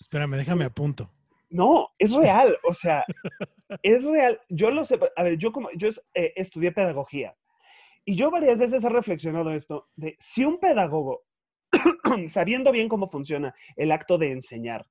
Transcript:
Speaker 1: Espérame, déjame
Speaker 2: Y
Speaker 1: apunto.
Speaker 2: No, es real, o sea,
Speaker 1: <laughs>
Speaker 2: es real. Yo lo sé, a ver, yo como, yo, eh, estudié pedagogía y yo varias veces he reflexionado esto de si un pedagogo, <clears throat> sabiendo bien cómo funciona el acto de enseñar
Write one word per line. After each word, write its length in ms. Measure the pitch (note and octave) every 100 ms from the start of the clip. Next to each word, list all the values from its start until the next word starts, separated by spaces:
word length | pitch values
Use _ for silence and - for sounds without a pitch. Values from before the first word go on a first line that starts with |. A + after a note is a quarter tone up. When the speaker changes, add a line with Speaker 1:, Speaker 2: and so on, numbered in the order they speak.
Speaker 1:
Espérame, 360 | - D3+ D3 C3+
déjame 280 | C#3 F3
Speaker 2:
Y 20 | C3+
Speaker 1:
apunto. 440 | - D3 C#3+ G#2+ _ _ _ _
Speaker 2:
No, 400 | F3 F#3 E4 - -
es 140 | G#3
real, 460 | C4 C#4+ G3+ C4 D#3+
o 80 | E3+
sea, 300 | E3+ F3 D3 -
Speaker 1:
<laughs> 760 | - F3+ - - _ - G3
Speaker 2:
es 220 | F#3+ A#3+
real. 360 | C#4 D#4 B3+ A3 -
Yo 220 | E3 G#3+
lo 140 | C#4+
sé, 140 | - B3 -
a 80 | -
ver, 160 | F3 E3
yo 140 | A3
como, 160 | B3 G#3 E3+
yo, 140 | G#3 A3 -
eh, 180 | F3+ E3 -
estudié 360 | F#3 D#3+ F3
pedagogía 640 | E3+ F#3 C#3 C3+ C#3+ G#2+ - _ _ _ _ _ _ -
y 100 | F#3+
yo 140 | C#4+
varias 280 | E4+ D4 A3+
veces 240 | B3 B3+
he 40 | A#3
reflexionado 640 | A#3 G#3+ E3 D#3+ D#3+ D#3+
esto 360 | D#3 - D3+ - -
de 200 | D#3 -
si 260 | - -
un 140 | C#4 F4
pedagogo, 640 | F#4+ B3 F3 D#3 C3+ B2+ _ _ _ _ _
<clears throat> 560 | - E4 E4+ A#3 A#3 E3
sabiendo 420 | G3+ E3+ B3+ C4+
bien 160 | B3 A3
cómo 200 | G#3+ G3
funciona 460 | C#3+ C#3+ D3 C#3+ - - -
el 160 | D#3
acto 260 | D#3 - F3
de 140 | D3+
enseñar 540 | B2+ - A#2 A#2 A2+ -